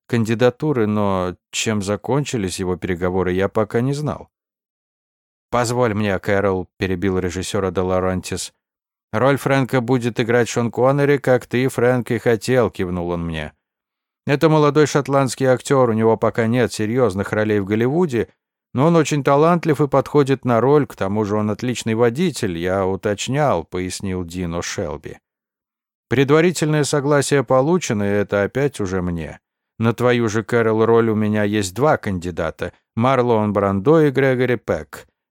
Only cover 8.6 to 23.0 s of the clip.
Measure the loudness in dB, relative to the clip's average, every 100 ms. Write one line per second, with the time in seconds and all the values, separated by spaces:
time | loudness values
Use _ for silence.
8.6 | _ _ _ _ _ 0 2 2 0 0
9.6 | 0 -2 0 0 0 -2 0 2 0 -2
10.6 | -4 0 2 2 2 0 2 0 0 -2
11.6 | -2 0 0 2 -2 -2 0 0 0 0
12.6 | 0 -2 -4 -4 -4 -4 -4 -6 -10 -14
13.6 | _ _ _ _ _ _ -4 2 4 4
14.6 | 4 4 2 2 0 0 0 0 2 2
15.6 | 2 2 2 4 2 2 0 0 0 2
16.6 | 0 -2 -4 0 0 0 -2 -2 0 0
17.6 | 0 0 0 0 0 -2 -4 _ _ _
18.6 | _ 0 2 4 2 0 2 4 4 2
19.6 | 0 0 2 0 2 2 2 0 2 2
20.6 | 4 2 0 -4 -4 -2 -2 -2 -2 -4
21.6 | -6 -6 -2 2 2 2 -2 -2 -4 -4
22.6 | -2 0 0 -2